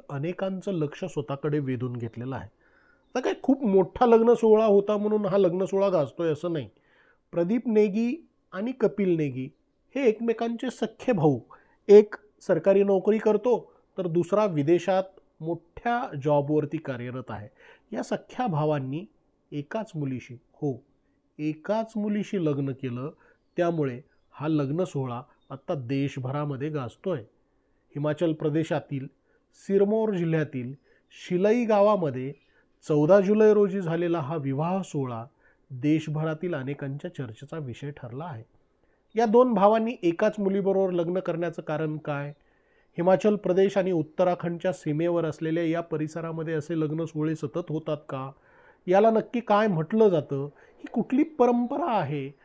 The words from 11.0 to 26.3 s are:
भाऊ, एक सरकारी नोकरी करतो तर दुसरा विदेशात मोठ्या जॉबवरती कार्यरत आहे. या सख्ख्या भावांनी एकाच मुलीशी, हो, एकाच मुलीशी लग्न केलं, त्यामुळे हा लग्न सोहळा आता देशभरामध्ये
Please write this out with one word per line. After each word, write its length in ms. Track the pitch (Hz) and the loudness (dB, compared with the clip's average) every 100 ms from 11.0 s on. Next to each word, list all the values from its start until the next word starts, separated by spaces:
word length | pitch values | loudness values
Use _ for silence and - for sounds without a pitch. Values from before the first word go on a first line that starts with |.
| - | -2
भाऊ, 260 | 196 151 123 - - _ _ - | 2 2 0 -6 -20 _ _ 8
एक 260 | 202 208 - _ _ - | 8 8 0 _ _ -2
सरकारी 360 | 165 196 196 | 2 4 4
नोकरी 360 | 196 190 190 220 | 4 2 2 2
करतो 540 | 214 208 247 202 - _ _ - | 2 2 2 0 -2 _ _ -8
तर 80 | 180 | -2
दुसरा 380 | 165 165 196 | -2 0 2
विदेशात 760 | 214 151 143 170 196 190 190 - _ - | 2 0 2 2 2 0 -2 -10 _ -12
मोठ्या 760 | 160 165 _ - 233 240 - 147 | -8 -8 _ -8 -4 -4 -6 -6
जॉबवरती 520 | 143 147 139 151 143 156 | 0 0 2 0 -2 -6
कार्यरत 540 | 139 123 123 127 123 | -8 -10 -10 -10 -12
आहे. 180 | 110 107 _ - - - | -12 -14 _ -20 -20 -12
या 100 | 220 | -10
सख्ख्या 440 | - 208 - - 247 | -6 -8 -8 -6 -4
भावांनी 580 | 147 151 147 131 151 202 _ _ _ - | -2 -2 -2 -4 -10 -12 _ _ _ -14
एकाच 400 | 147 143 220 208 | -12 -8 -8 -8
मुलीशी, 400 | 156 139 127 - | -8 -6 -8 -12
हो, 480 | 120 _ - 147 120 _ _ _ _ _ - | -20 _ -8 -6 -6 _ _ _ _ _ -8
एकाच 540 | 151 151 - 214 220 214 | -8 -6 -4 -4 -4 -4
मुलीशी 480 | 208 208 185 202 | -4 -4 -2 -2
लग्न 280 | 156 139 139 | 0 0 -4
केलं, 380 | 127 131 123 143 - _ _ _ - | -6 -8 -8 -10 -14 _ _ _ -4
त्यामुळे 440 | 175 165 139 120 - _ _ | -2 0 -4 -6 -16 _ _
हा 180 | - 151 | -10 -2
लग्न 360 | 156 135 160 | -2 0 -2
सोहळा 380 | 180 143 131 120 135 _ - | -4 -4 -6 -8 -12 _ -18
आता 240 | - - | -14 -8
देशभरामध्ये 960 | 160 120 139 139 139 127 | -8 -4 -2 -2 -4 -6